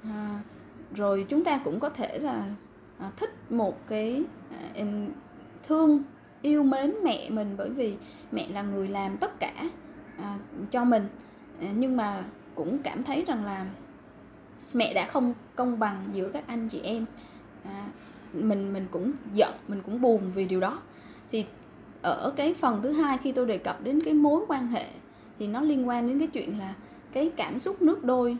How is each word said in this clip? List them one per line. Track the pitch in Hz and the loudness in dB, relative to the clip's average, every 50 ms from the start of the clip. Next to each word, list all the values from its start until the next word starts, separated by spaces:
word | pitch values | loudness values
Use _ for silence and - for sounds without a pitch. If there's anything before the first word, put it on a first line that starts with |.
| - | -8
À, | 220 214 208 208 208 208 202 208 - - - - - - - - - - | -6 -6 -6 -6 -6 -6 -8 -10 -12 -16 -20 -20 -20 -18 -18 -16 -10 -4
rồi | 202 208 202 196 196 196 - | 0 2 4 4 2 2 2
chúng | 285 302 349 | 2 2 4
ta | 349 294 269 277 | 4 2 2 0
cũng | - 165 220 | -2 -2 0
có | 285 302 | -2 -2
thể | 302 - 220 - - 240 | -2 -4 -4 -4 -4 -4
là, | 294 285 240 220 202 196 208 202 - - - - - - - - | -2 -2 -2 -2 -4 -6 -8 -10 -12 -20 -20 -20 -20 -20 -14 -12
à, | 180 196 - | -12 -12 -6
thích | - 403 440 - - - - | -6 -6 -6 -6 -12 -8 -2
một | 226 233 220 190 170 - - - | 0 2 2 0 -2 -4 -8 -4
cái, | 220 214 214 226 247 277 339 - - - - - | -2 -2 0 0 0 -2 -2 -4 -6 -16 -16 -16
à, | - - - - - | -14 -14 -12 -12 -6
em | - 208 202 - 208 208 - - - - - - - - - - - - - | -6 -4 -4 -2 -4 -4 -6 -8 -10 -16 -20 -20 -20 -20 -20 -20 -20 -2 2
thương, | 311 320 320 302 294 285 277 - - - - - - - | 4 6 8 8 8 6 4 -2 -12 -20 -20 -20 -16 -4
yêu | - 294 294 302 | 2 4 4 6
mến | 285 269 269 269 277 294 415 440 381 | 6 6 6 4 2 0 0 2 2
mẹ | 285 214 - - - | 2 2 0 -2 -4
mình | 220 220 208 202 196 | -2 -2 -2 -4 -4
bởi | 196 202 - | -6 -6 -6
vì | 240 277 247 214 202 - - - - - - - | -2 -2 -2 -2 -2 -6 -12 -16 -18 -20 -12 -6
mẹ | - - - - | -6 -6 -6 -6
là | 202 202 | -6 -6
người | 202 202 196 196 196 196 | -4 -4 -2 -2 -2 -2
làm | 202 196 196 190 196 | -2 -2 -2 -4 -2
tất | 208 370 - - - | -2 -4 -4 -2 -4
cả, | - - - - 302 349 - - - - - - - - - - | -6 -6 -4 -6 -6 -6 -8 -10 -18 -18 -18 -18 -18 -16 -12 -10
à, | 190 202 202 196 - - - - 202 202 | -8 -8 -8 -8 -10 -12 -10 -10 -8 -2
cho | - 247 247 | 0 2 6
mình, | 247 240 214 202 202 - - - - - - - - - - | 6 6 6 4 0 -8 -14 -20 -20 -20 -20 -20 -20 -10 -8
à, | 165 196 202 | -6 -2 0
nhưng | 226 254 262 254 | 0 2 2 2
mà | 247 214 208 202 190 185 202 - - - - - | 2 0 0 -2 -4 -8 -10 -14 -18 -20 -12 -6
cũng | - 151 165 240 277 | -4 -2 -2 -2 -2
cảm | - - - - 254 | -4 -4 -6 -6 -4
thấy | - 262 285 370 | -2 -2 -2 0
rằng | 349 262 220 208 | 0 -2 -2 -2
là | 202 196 190 190 190 196 - - - - - - - - - - - - - - - - - - - | -4 -4 -6 -6 -8 -10 -14 -18 -20 -20 -20 -20 -20 -20 -20 -20 -20 -20 -20 -20 -20 -20 -20 -16 -2
mẹ | - 240 220 - 190 | 0 2 2 2 2
đã | 190 180 | 0 -2
không | - - 277 254 240 240 - - - - | 2 2 2 2 2 0 -2 -10 -10 -2
công | - 247 247 240 220 | 0 0 0 2 2
bằng | 220 208 196 190 190 202 | 0 0 0 -4 -6 -4
giữa | 196 196 185 190 | -2 -2 -2 -2
các | - 170 - | -4 -6 -6
anh | - 240 233 226 220 | -4 -4 -4 -4 -4
chị | - 160 | -4 -4
em. | - 190 220 233 226 226 - - - - - - - - - - - | -4 -4 -2 -2 -4 -6 -8 -18 -20 -20 -20 -20 -20 -20 -20 -16 -14
À, | 196 202 202 208 - - - - - - - - - | -12 -10 -10 -10 -12 -14 -16 -20 -20 -20 -20 -16 -8
mình, | - 175 214 220 202 196 196 196 | -4 0 2 2 2 2 0 -2
mình | 196 185 190 185 | -2 -4 -4 -4
cũng | - 175 180 254 294 277 - 220 196 | -4 -2 -2 -2 -2 -4 -8 -2 4
giận, | 208 196 - - - - - | 4 4 4 4 -10 -8 -8
mình | - 98 180 | -8 -6 -4
cũng | 185 214 247 | -4 0 4
buồn | 254 247 226 208 196 185 185 | 6 6 6 6 4 0 -2
vì | 196 190 | -2 0
điều | 185 185 185 | 0 2 2
đó. | 185 196 269 349 - - - - - - - - - - | 2 0 0 -4 -12 -16 -20 -20 -20 -20 -20 -20 -10 -4
Thì | - 220 208 - - - - - - - - - - - | -2 -2 -2 -4 -10 -20 -20 -20 -20 -20 -20 -20 -14 -4
ở | - 180 135 - - 269 277 | 0 0 0 0 0 -2 0
cái | 302 285 320 349 | 2 0 0 2
phần | - - 254 226 202 | 2 2 2 2 2
thứ | 214 269 | 0 0
hai | 294 302 320 285 269 254 | 2 2 2 2 2 0
khi | - 277 | 0 0
tôi | 254 254 247 | 0 2 2
đề | 226 208 180 | 2 0 -2
cập | - 180 - - 202 | -2 -6 -6 -4 -2
đến | 233 277 302 320 | 2 2 2 4
cái | 302 311 | 6 6
mối | 302 294 294 294 339 427 - | 8 8 8 6 4 2 0
quan | 302 269 247 | -2 -2 0
hệ | 233 240 - - - - - - - - - - - - - | 0 -2 -2 -2 -6 -12 -18 -20 -20 -20 -20 -20 -20 -10 -6
thì | 214 | -4
nó | 208 208 254 | -4 0 2
liên | 294 302 294 262 247 240 | 4 4 4 4 2 2
quan | 240 240 240 240 | 2 2 2 2
đến | 262 285 | 2 2
cái | 320 311 | 2 2
chuyện | - 240 - - 202 208 | 0 -4 -4 -2 -4 -4
là | 190 190 196 - - - - - - - | -6 -8 -10 -12 -14 -18 -20 -20 -20 -4
cái | - 262 302 330 330 | 0 0 0 2 0
cảm | - - - - 254 | -2 -4 -2 -4 -4
xúc | - 381 392 - | -4 -4 0 4
nước | 349 302 339 403 - | 6 6 6 4 2
đôi | 247 254 254 247 240 240 | 2 4 4 4 2 0